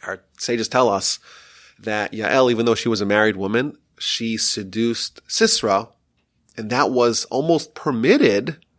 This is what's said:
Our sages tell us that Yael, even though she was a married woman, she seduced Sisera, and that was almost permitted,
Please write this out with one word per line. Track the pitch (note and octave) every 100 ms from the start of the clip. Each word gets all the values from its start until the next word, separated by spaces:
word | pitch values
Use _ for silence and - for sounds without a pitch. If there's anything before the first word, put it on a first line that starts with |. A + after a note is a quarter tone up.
| -
Our | F#2+ _ _
sages | - A#2+ A2
tell | B2+ B2
us | G2 - - - - - - - _
that | G#2+ G#2+ G#2
Yael, | G#2+ G#2 C3 B2+
even | A2+ A#2
though | A2
she | A#2+
was | A2
a | G2+
married | G#2 G#2+ F#2+
woman, | G2 A2+ C#3+ - _ _
she | - - A2+ A2
seduced | - - F#2+ G2+ A#2 A2+ - - -
Sisera, | - A3+ - A2 G2 A2+ _ _ _ _ _ _ -
and | G#2+
that | A#2+ G#2+
was | B2+ A#2+ A2 -
almost | B2+ D#3 D#3+ - -
permitted, | D#3 B2 B2 C4 B2+ G2+ C3+ D#3 _